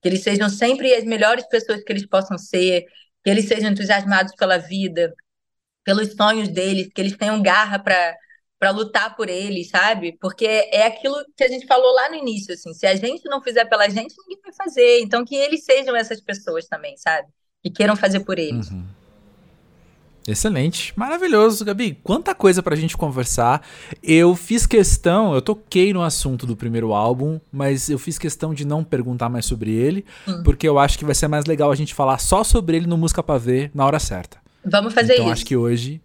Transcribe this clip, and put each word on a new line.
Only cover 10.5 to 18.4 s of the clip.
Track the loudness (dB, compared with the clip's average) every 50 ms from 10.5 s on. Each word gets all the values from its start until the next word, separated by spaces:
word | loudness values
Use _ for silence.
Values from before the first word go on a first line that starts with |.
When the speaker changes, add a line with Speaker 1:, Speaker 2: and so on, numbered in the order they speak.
| 2 2 0 2 2 2 2
Speaker 1:
é |
aquilo | 2 0 -2 -6 -4 -4 -4 -10 _ _
que | -2 0
a | 0
gente | 0 -4 -2
falou | 2 2 4 6 6 4
lá | 4 2 0
no | -4
início, | -6 -8 -6 -6 -8 -8 -10 -14
assim, | -14 -14 -20 -14
se | -2 0
a | 0 0
gente | 0 -2 -6 -8 -8 _ -8
não | -8 -6 -6
fizer | -2 0 0 2
pela | 2 2 2 2 2
gente, | 0 -2 -6 -8 -14 _ -20
ninguém | -20 -20 -20 _
vai | -20 -14
fazer. | _ -8 -8 2 4 6 6 6 6
Então | 4 0 -2 -2 -2
que | -2 -2
eles | -2 -2 -2 -2 -6 0
sejam | 2 2 2 2 0 -2
essas | -2 -2 -4 -8 -12
pessoas | _ -12 -12 -10 -8 -8 -8 -8 -6 _
também, | -12 -12 -12 -14 -16
sabe? | _ -4 -2 -2 -2 -4 _ _ _ _ _ _ _ _
Que | -12
queiram | -2 0 2 2 2
fazer | 2 0 0 0 0
por | -2 -4 -6
eles. | -6